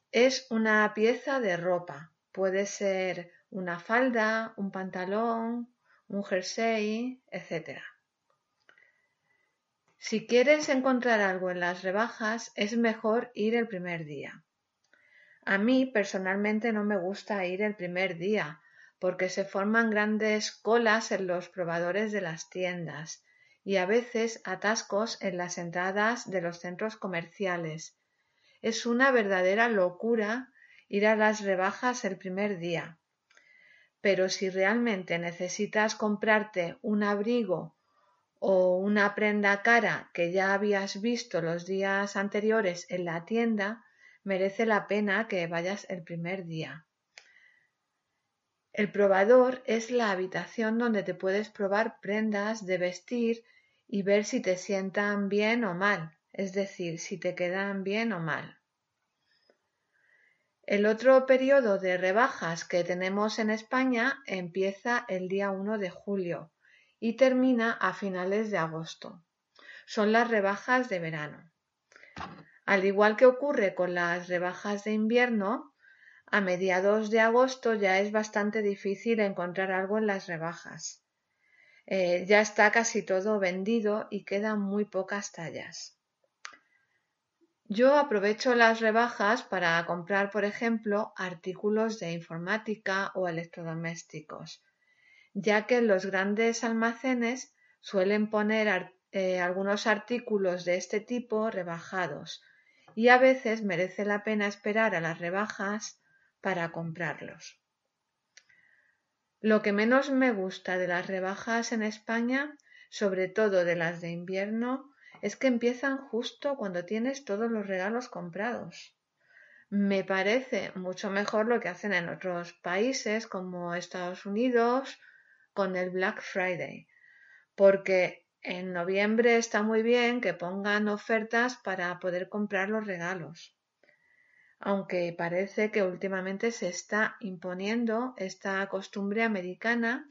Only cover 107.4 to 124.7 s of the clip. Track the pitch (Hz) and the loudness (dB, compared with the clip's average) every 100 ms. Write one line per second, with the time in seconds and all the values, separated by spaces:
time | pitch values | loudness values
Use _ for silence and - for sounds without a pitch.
107.4 | - - _ _ _ _ _ _ _ - | -20 -20 _ _ _ _ _ _ _ -20
108.4 | _ _ _ _ _ _ _ _ _ _ | _ _ _ _ _ _ _ _ _ _
109.4 | 214 214 214 202 220 262 277 269 262 202 | 2 2 4 2 4 4 4 2 2 2
110.4 | 185 180 - 180 180 175 185 190 185 196 | -2 -6 -4 -2 0 -2 -2 -4 -4 -6
111.4 | - 233 233 233 214 214 - 233 240 262 | -4 -4 -2 -2 -4 -6 -4 -2 0 -2
112.4 | 294 294 _ - - - 202 185 185 - | -4 -10 _ -20 -18 -4 -2 0 -2 0
113.4 | 214 190 175 170 165 170 170 170 175 185 | 2 2 2 0 -2 -4 -8 -8 -6 -4
114.4 | 202 226 240 269 - _ - - 208 - | -4 -2 -2 -4 -8 _ -20 -8 -8 0
115.4 | 262 240 233 254 277 269 - 220 247 - | 0 2 0 0 -2 -4 -4 -6 -6 -6
116.4 | 285 277 202 175 175 220 247 269 - 202 | -4 -4 -4 -6 -4 -4 -2 -4 -6 -4
117.4 | 233 226 196 190 190 233 247 180 175 175 | -2 -4 -4 -4 -2 -4 -6 -10 -10 -6
118.4 | 226 220 170 - - _ _ _ _ - | -6 -6 -10 -14 -20 _ _ _ _ -20
119.4 | - - _ 202 202 196 190 190 190 247 | -20 -20 _ 0 2 2 0 0 2 0
120.4 | 254 202 190 185 185 185 208 196 208 214 | 0 -4 -4 -8 -8 -6 -4 -2 0 0
121.4 | 220 233 175 180 208 180 170 165 185 175 | 2 0 -2 -6 -2 -2 -2 -6 -6 -6
122.4 | 165 - 180 185 240 262 220 220 226 190 | -8 -10 -4 0 0 0 -2 -4 -4 -8
123.4 | 185 180 175 175 175 185 180 180 202 202 | -8 -8 -6 -6 -6 -8 -8 -8 -4 0
124.4 | 254 240 233 | 2 4 4